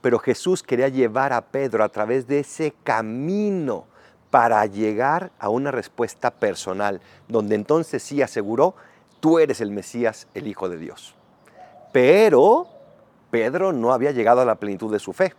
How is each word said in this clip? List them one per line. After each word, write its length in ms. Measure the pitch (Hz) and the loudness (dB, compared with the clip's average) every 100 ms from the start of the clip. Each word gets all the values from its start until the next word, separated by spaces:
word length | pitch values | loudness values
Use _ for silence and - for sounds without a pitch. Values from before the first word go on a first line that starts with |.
Pero 180 | 123 117 | 2 0
Jesús 440 | - 120 180 185 | 0 -2 0 -2
quería 240 | - 123 135 | -2 0 0
llevar 440 | 131 120 113 135 | 0 0 0 -2
a 100 | 120 | -2
Pedro 420 | - 135 139 110 | -4 -6 -2 0
a 60 | 107 | -2
través 380 | 104 107 131 123 | -2 -2 -4 -2
de 120 | 143 | -4
ese 340 | 139 - 156 - | -4 -6 -6 -6
camino 1000 | - 113 110 117 151 202 208 190 143 98 - _ _ _ _ | -2 -2 -2 -6 -6 -4 -4 -4 -4 -6 -10 _ _ _ _
para 340 | 135 117 107 107 | 2 4 2 0
llegar 680 | 98 107 107 135 165 180 _ | -2 -2 0 -2 -2 -6 _
a 100 | 101 | -4
una 220 | 117 143 | -2 -4
respuesta 600 | 127 - - 113 - 120 | -6 -10 -8 -8 -4 -6
personal, 720 | _ 107 92 - 95 104 95 _ - _ | _ -4 -4 -8 -4 -4 -6 _ -20 _
donde 280 | 117 104 107 | -2 0 -2
entonces 460 | 104 156 160 123 | 0 -2 0 -8
sí 200 | - 143 | -6 -2
aseguró, 540 | 127 - 101 117 170 - - _ _ _ | -2 -2 -4 0 0 -2 -20 _ _ _
"Tú 200 | 160 165 | 2 4
eres 220 | 151 131 | 2 0
el 100 | 104 | -4
Mesías, 560 | 101 - 120 113 107 - | -6 -10 -4 -4 -4 -16
el 140 | 98 104 | -12 -12
Hijo 220 | 95 92 | -8 -8
de 80 | 85 | -8
Dios". 380 | 82 - - _ _ _ _ - - - - | -14 -16 -20 _ _ _ _ -20 -20 -20 -2
Pero 760 | 127 127 185 220 135 170 269 - - - _ _ _ _ | 4 6 8 8 6 6 4 0 -14 -20 _ _ _ _
Pedro 440 | 117 113 160 190 | -2 -2 0 -2
no 200 | 147 117 | 0 0
había 180 | 127 139 | 2 0
llegado 300 | 127 110 123 | 0 4 4
a 40 | 123 | 4
la 100 | 107 | 0
plenitud 360 | 104 95 110 | -4 -6 -4
de 80 | 104 | -4
su 140 | - | -6
fe. 200 | 90 190 | -4 -4